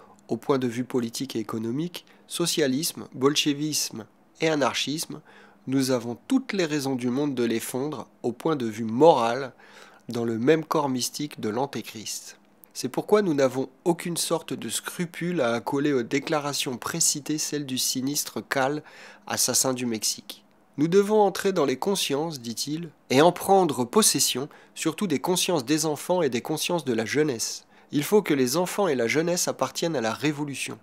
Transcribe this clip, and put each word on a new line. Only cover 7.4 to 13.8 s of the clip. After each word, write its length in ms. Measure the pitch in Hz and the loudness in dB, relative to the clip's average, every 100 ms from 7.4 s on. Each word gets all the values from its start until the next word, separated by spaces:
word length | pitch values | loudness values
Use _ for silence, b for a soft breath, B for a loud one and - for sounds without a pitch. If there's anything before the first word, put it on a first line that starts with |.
les 160 | 117 113 | 0 0
fondre, 480 | - 123 147 117 - _ | -2 -4 -4 -6 -12 _
au 100 | 123 | -6
point 240 | 113 160 151 | -2 0 0
de 100 | 113 | -2
vue 180 | 107 | -4
moral, 680 | 113 113 160 139 117 123 131 B B B B B - | -2 6 8 8 4 0 -6 B B B B B -8
dans 160 | 120 | -4
le 140 | 117 113 | -2 2
même 260 | 123 160 | 4 4
corps 240 | 151 160 143 | 2 0 0
mystique 500 | 127 120 - 147 - | -2 -4 -6 -10 -6
de 100 | 110 | -4
l'Antéchrist. 920 | 110 139 120 - 113 98 - - - _ _ - | -2 -4 -6 -10 -12 -10 -10 -12 -20 _ _ -18
C'est 140 | - 131 | -8 -6
pourquoi 340 | 165 - 208 | -4 2 4
nous 120 | 196 | 4
n'avons 340 | 143 135 123 131 _ | 4 2 2 -6 _